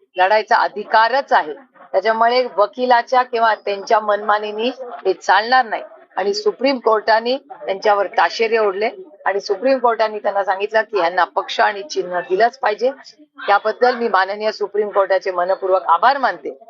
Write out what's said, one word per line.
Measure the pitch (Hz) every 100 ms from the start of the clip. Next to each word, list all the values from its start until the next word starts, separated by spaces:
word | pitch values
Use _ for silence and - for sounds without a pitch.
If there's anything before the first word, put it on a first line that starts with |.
| _ -
लढायचा | 185 214 202 214
अधिकारच | 170 190 208 220 226 254 269
आहे. | 233 151 139 - _ -
त्याच्यामुळे | 196 196 226 233 247 247 185
वकिलाच्या | 202 254 247 240 233 247
किंवा | 247 233 226 208
त्यांच्या | - 202 190 220
मनमानीने | 214 202 208 208 208 208 240 277 - - 190
हे |
चालणार | 180 - 190 220 262 226
नाही | 170 - - - -
आणि | 196
सुप्रीम | 202 208 196 254 269
कोर्टाने | 226 220 214 226 233 269
त्यांच्यावर | - - - 196 208 202 233
ताशेरे | - 170 - 226 226
ओढले | 208 190 220 - - - 185
आणि | 196
सुप्रीम | 196 190 254 269
कोर्टाने | 240 226 220 214
त्यांना | 208 202
सांगितलं | 196 190 208 220
की | 220 202
ह्यांना | 170 185
पक्ष | 170 - 190 -
आणि | 214 202
चिन्ह | 202 196 180 180
दिलंच | 175 185 233 240
पाहिजे. | 208 214 247 269 - - - 277 -
त्याबद्दल | 202 214 208 247 247
मी | 233
माननीय | 190 190 208 214
सुप्रीम | 214 202 202 208
कोर्टाचे | 196 190 190 190
मनपूर्वक | 180 180 185 190 190
आभार | - 170 226 277
मानते | 247 175 - -